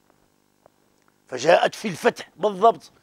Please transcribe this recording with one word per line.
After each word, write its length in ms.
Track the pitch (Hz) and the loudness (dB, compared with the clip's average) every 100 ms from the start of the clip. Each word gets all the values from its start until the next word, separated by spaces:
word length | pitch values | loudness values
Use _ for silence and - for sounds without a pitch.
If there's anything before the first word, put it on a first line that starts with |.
| _ _ _ _ _ _ _ _ _ _ _ _ _ | _ _ _ _ _ _ _ _ _ _ _ _ _
فجاءت 480 | 127 143 180 190 - | -4 2 2 2 -4
في 120 | 214 | -8
الفتح 420 | 156 - - - - | -2 -2 -4 -12 -6
بالضبط، 560 | 202 190 226 165 - _ | -6 2 2 2 -8 _